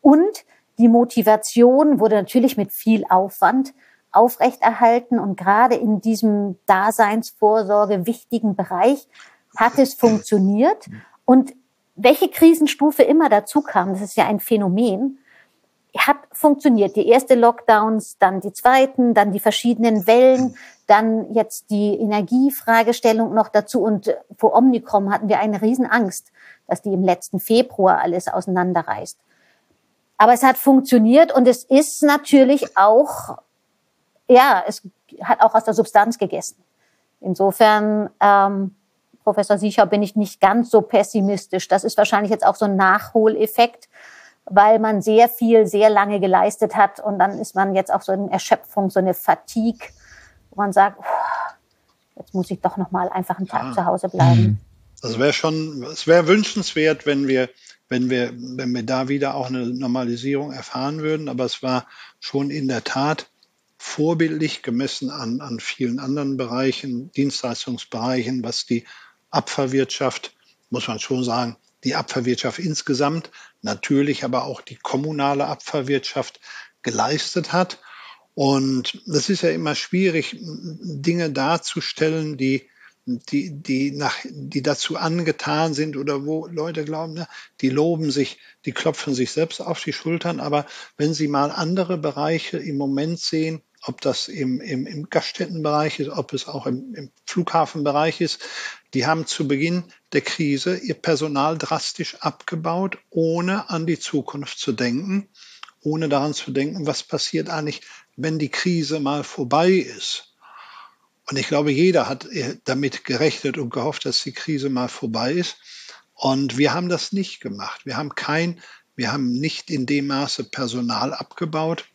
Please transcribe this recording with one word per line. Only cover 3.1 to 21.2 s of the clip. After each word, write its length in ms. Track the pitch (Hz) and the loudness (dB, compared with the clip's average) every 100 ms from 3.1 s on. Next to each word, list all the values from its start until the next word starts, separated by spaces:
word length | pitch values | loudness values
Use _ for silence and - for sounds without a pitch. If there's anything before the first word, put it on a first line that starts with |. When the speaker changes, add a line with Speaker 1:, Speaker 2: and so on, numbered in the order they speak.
| 185 196 - 180 254 269 - _ _ _ | 2 2 0 2 2 -2 -8 _ _ _
Speaker 1:
aufrechterhalten. 1040 | 196 240 - 254 247 - 226 233 233 240 233 | 4 4 4 0 2 0 4 4 4 0 -2
Und 180 | 202 185 | -2 -4
gerade 380 | 180 208 247 | 0 4 4
in 260 | 240 226 208 | 2 0 0
diesem 560 | 220 220 220 208 202 180 - | 0 0 2 0 -2 -6 0
Daseinsvorsorge 1400 | 190 202 226 214 220 - _ 208 220 196 208 208 202 175 | 2 2 2 2 2 -4 _ 2 2 2 2 2 0 -2
wichtigen 480 | 233 _ 233 220 | -6 _ -2 -2
Bereich 540 | 196 185 180 220 277 - _ - _ _ - | -2 -4 2 2 2 -4 _ -20 _ _ 0
hat 240 | 226 - | 0 4
es 140 | 262 | 2
funktioniert. 920 | - 233 220 - 208 190 208 285 427 - 107 - _ | 4 2 2 0 2 2 4 2 0 -8 -20 -20 _
Und 300 | - 262 262 - _ _ _ - | 4 4 4 -8 _ _ _ 2
welche 320 | 240 302 381 | 4 4 2
Krisenstufe 760 | - 330 330 302 - 294 285 | 6 6 6 2 2 0 4
immer 260 | 277 311 302 | 4 6 6
dazu 340 | 208 208 294 | 2 2 -2
kam, 320 | 285 202 180 | 0 0 0
das 80 | 190 | -4
ist 140 | 202 - | -4 0
ja 120 | - | 0
ein 100 | 208 | 0
Phänomen, 800 | - 214 196 185 240 190 269 269 _ _ _ _ _ _ _ - | 0 0 2 2 0 0 -4 -6 _ _ _ _ _ _ _ -4
hat 200 | - 285 - | 0 0 -4
funktioniert. 640 | - 302 285 294 226 196 208 | 0 2 4 4 4 4 2
Die 120 | 208 | 4
erste 260 | 247 262 | 4 6
Lockdowns, 840 | 247 233 240 - 214 220 220 - - | 6 6 4 2 4 4 0 -4 0
dann 220 | 190 190 | 2 2
die 120 | 202 | -6
zweiten, 640 | - 247 262 269 269 247 | 0 4 6 4 2 4
dann 180 | 214 208 | 4 2
die 80 | 196 | 2
verschiedenen 680 | - 208 240 220 233 214 180 | 0 2 0 2 2 2 4
Wellen, 500 | 233 254 262 254 - - _ - | 6 8 6 0 -4 -20 _ 4
dann 460 | 208 226 220 | 4 4 -2